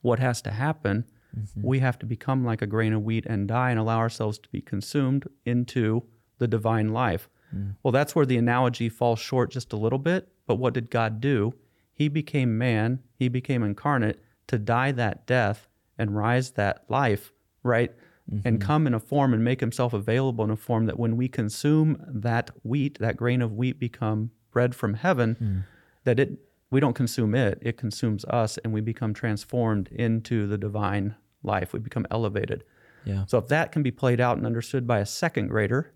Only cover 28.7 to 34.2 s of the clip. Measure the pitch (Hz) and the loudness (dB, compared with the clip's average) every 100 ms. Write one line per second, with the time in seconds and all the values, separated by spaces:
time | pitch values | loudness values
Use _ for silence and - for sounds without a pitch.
28.7 | 110 107 110 110 107 117 104 - 123 113 | -2 -2 -4 -4 -2 -2 -4 -4 -2 2
29.7 | 107 92 - 120 113 110 117 104 104 104 | 0 -2 -2 0 0 0 -2 0 -2 -4
30.7 | 104 101 101 101 107 _ _ - 101 95 | -2 -2 0 -2 -6 _ _ -2 -2 -2
31.7 | - 110 - 104 113 113 104 101 - - | -6 -6 -6 -4 -2 -2 -2 -4 -6 -10
32.7 | _ _ _ - 98 98 123 117 147 165 | _ _ _ -6 -4 0 0 2 0 0
33.7 | - 139 - 131 120 | 0 -2 0 2 4